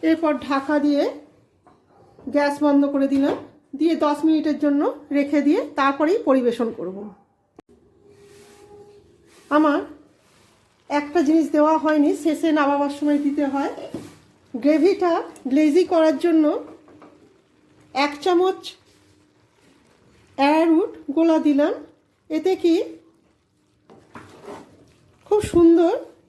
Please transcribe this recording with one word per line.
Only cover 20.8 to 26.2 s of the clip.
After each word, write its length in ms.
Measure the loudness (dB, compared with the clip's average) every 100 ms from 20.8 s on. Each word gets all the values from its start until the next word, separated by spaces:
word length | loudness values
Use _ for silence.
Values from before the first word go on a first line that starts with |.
| 0 -6 -6 0
গোলা 220 | 2 2 2
দিলাম। 260 | 2 0 -2 -10 _ _ _ _ -4
এতে 140 | -2 -2
কি 120 | 0 0 -2 -10 _ _ _ _ _ _ _ _ _ -20 _ -20 -20 -20 -20 -20 -20 _ _ _ _ _ -2
খুব 120 | -2 2
সুন্দর 400 | 4 6 6 4 0 -6 -20